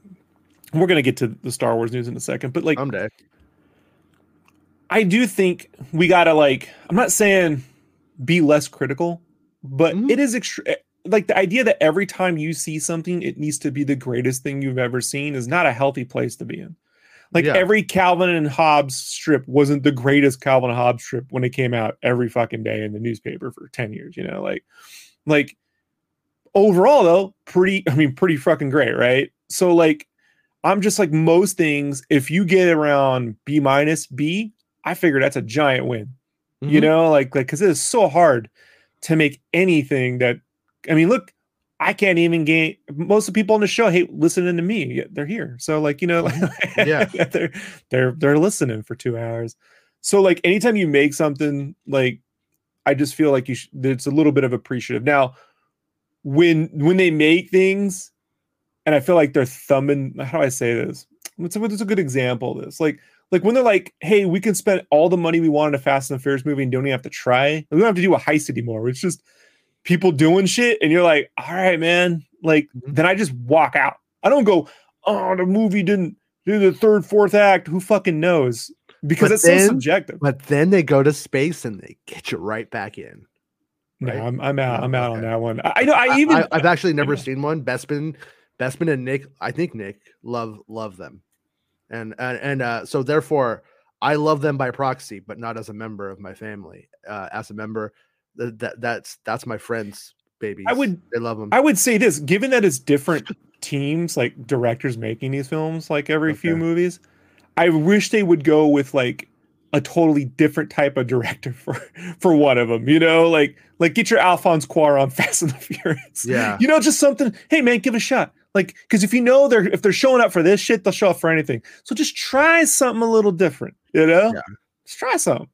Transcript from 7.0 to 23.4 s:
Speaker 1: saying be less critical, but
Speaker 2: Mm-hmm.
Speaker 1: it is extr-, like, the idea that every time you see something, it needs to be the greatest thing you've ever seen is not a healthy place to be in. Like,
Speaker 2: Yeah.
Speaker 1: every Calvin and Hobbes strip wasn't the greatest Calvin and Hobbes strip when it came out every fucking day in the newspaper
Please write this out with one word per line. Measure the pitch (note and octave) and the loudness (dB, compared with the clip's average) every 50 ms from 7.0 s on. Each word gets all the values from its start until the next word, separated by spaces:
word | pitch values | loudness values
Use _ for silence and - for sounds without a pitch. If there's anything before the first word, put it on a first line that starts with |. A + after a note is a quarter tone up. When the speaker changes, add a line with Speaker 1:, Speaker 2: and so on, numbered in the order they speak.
| B3+ - - | 0 0 0
Speaker 1:
saying | - G#3+ G3+ G3 F#3+ F3+ D#3+ D3 C3 - _ _ _ _ _ _ _ _ _ _ D#3+ B2+ | 2 2 4 4 4 2 0 -2 -4 -8 _ _ _ _ _ _ _ _ _ _ -10 -4
be | B2+ E3+ F3 | 0 2 2
less | D#3 C#3+ D3+ D3 D3 - | 4 4 4 2 2 -2
critical, | - - C#3 B2+ C#3 C3+ E3+ F3 E3+ E3+ _ _ _ _ _ _ _ _ - | -8 -8 -8 -6 -4 -4 -6 -6 -6 -8 _ _ _ _ _ _ _ _ -18
but | C3+ C3+ C3+ E3 D#3+ E3+ | -8 -2 0 0 0 0
Speaker 2:
Mm-hmm. | G3 A#3 C#4+ | 0 0 0
Speaker 1:
it | B3 C4+ | 0 2
is | C#4+ B3 A3+ | 0 0 -2
extr-, | B3 - - - - - - - - _ _ _ _ - | -4 -8 -8 -12 -10 -8 -8 -8 -8 _ _ _ _ -4
like, | F#3 G#3+ G#3+ - - | -2 0 0 0 0
the | - F#3+ | 0 0
idea | F#3+ F3 G3 C4 B3 | 0 0 0 0 2
that | A3 - - - | 0 2 2 2
every | D#3 D#3 F#3+ G3+ | 2 2 0 -2
time | F#3+ - - F#3 F#3 E3+ D3+ | -4 -4 -4 -2 -2 -2 -2
you | D3+ E3 D#3+ | -4 -6 -6
see | - - E3 D#3 D#3 | -8 -8 -8 -8 -6
something, | - - E3 E3 D#3+ F3 F3+ F3 - | -6 -6 -6 -6 -6 -6 -6 -6 -6
it | C#3+ C3+ C#3 | -8 -8 -6
needs | D3 D3+ D3 - | -6 -6 -6 -6
to | - D3 | -6 -6
be | C3 C#3 C#3+ | -4 -4 -4
the | C3+ C#3 | -4 -4
greatest | B2+ - C3+ A#2+ B2 B2 C3+ C3 C3 - | -4 -4 -4 -4 -2 -2 -2 -4 -4 -6
thing | D3 C#3 C#3 C#3 | -8 -6 -6 -6
you've | C3+ B2+ B2+ | -4 -2 -2
ever | B2+ A#2+ B2+ B2+ | -2 -2 -2 -4
seen | A#2+ - - C#3 C#3+ D3 C#3+ | -6 -6 -6 -6 -6 -6 -6
is | C3 A#2 A#2+ | -6 -6 -2
not | D#3 F3+ E3+ | 0 2 2
a | C#3+ A#2+ | 2 2
healthy | A2+ C#3 C#3 C3 C3+ B2 | 0 0 -2 -2 -4 -8
place | B2+ - B2+ A#2+ A#2+ - | -8 -6 -6 -6 -6 -8
to | - - | -10 -14
be | A#2 A2 - | -14 -14 -14
in. | - - E3 - _ _ _ _ _ _ _ _ _ _ - | -14 -16 -20 -20 _ _ _ _ _ _ _ _ _ _ 0
Like, | E3+ E3 | 0 2
Speaker 2:
Yeah. | D3 C#3 | 2 2
Speaker 1:
every | F#3+ F#3 F3+ G#3+ G#3+ - | 2 2 2 2 0 0
Calvin | - - F#3 F#3 F3+ F3+ F3 F#3 F3+ | 0 0 2 2 2 2 2 2 0
and | F3 E3 D3+ D3 | 0 0 -2 -2
Hobbes | C3 - D#3+ D#3 D3 D3 C#3 C3+ B2+ | 0 2 2 4 4 4 2 0 -4
strip | - - - - - - D#3 D3 C3 C3 | -10 -10 -12 -12 -6 0 0 0 0 0
wasn't | C3 B2+ C#3+ C#3+ C#3 D3 C#3+ C3 | 0 2 2 4 4 2 0 0
the | D3 C#3 | 0 0
greatest | B2 A#2+ C#3 C#3+ C#3+ C#3 C#3 C3+ - | 0 0 2 4 4 4 2 2 0
Calvin | - C#3 C3 B2+ B2+ B2 | 0 2 2 2 2 0
and | A#2 B2 | 0 0
Hobbes | A#2+ B2 B2 A#2+ - | 0 0 0 -2 -6
strip | - - B2 B2+ - | -10 -10 -10 -10 -8
when | C3 B2+ B2+ | -6 -4 -4
it | B2 B2+ | -4 -2
came | C#3 C3 B2 B2 | -2 -2 -2 -2
out | A#2 A2 A2 - - - | -2 -4 -4 -6 -4 -2
every | B2 B2 A#2+ B2 A2+ | 0 0 0 -2 -2
fucking | - B2 A#2 - - A#2 A2 | -2 -2 -2 -2 -4 -6 -6
day | A2 A2 G#2+ G#2+ | -6 -6 -6 -6
in | G#2+ G#2 | -8 -8
the | G#2 | -8
newspaper | A#2 A#2+ A2+ A2 - - - - | -6 -6 -6 -8 -10 -12 -12 -12